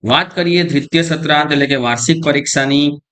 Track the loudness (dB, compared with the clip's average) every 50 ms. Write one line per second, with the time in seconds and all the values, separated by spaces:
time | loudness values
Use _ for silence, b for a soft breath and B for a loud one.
0 | 0 0 0 0 0 -2 -4 -2 0 2 2 2 0 2 0 -2 -2 0 0 0
1 | 0 0 -2 -4 0 0 0 0 2 0 2 0 2 2 0 0 0 -2 -2 -2
2 | 0 0 0 0 2 0 0 0 -2 -2 -2 -2 0 2 2 2 2 0 -2 -4
3 | _ _